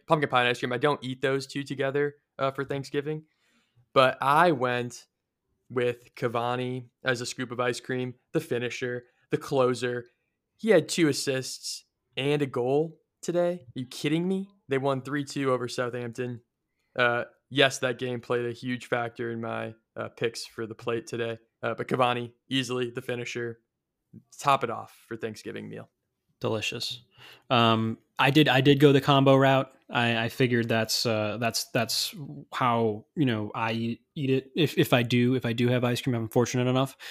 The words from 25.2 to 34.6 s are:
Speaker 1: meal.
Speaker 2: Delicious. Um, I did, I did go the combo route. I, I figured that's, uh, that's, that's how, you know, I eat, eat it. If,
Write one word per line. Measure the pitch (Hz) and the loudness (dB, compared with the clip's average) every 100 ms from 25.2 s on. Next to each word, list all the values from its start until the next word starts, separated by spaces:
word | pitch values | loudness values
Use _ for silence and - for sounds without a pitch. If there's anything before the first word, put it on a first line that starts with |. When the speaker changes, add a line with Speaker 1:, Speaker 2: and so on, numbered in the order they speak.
| 113 107 104 107 107 | -10 -10 -12 -12 -12
Speaker 1:
meal. | 107 110 _ _ _ _ _ | -14 -16 _ _ _ _ _
Speaker 2:
Delicious. | 120 110 - - - - _ _ - - - | -4 -2 -4 -6 -8 -10 _ _ -20 -14 0
Um, | 123 117 113 113 113 _ - | 4 6 4 2 -4 _ 0
I | 135 | 4
did, | 139 143 | 6 6
I | 123 | 6
did | 135 143 | 6 8
go | 147 | 8
the | 139 | 6
combo | - 139 135 135 | 6 4 6 6
route. | 135 135 135 _ - | 6 4 0 _ -6
I, | - 117 117 113 | -2 0 0 -2
I | |
figured | - 131 120 117 | 0 2 2 2
that's, | 113 110 - 123 | 0 0 -2 0
uh, | 110 107 107 | -2 -2 -2
that's, | 117 110 - | -4 -4 -4
that's | 131 110 - - 208 139 143 143 | -2 -2 -2 -4 -8 -14 -16 -10
how, | - 127 117 113 104 - - | -2 0 2 0 -2 -8 -2
you | 139 | 0
know, | 110 107 | 0 -4
I | - 113 | -4 -4
eat, | 113 117 117 _ - | -2 -4 -6 _ -6
eat | 135 | 0
it. | 131 - | 0 -2
If, | - | 0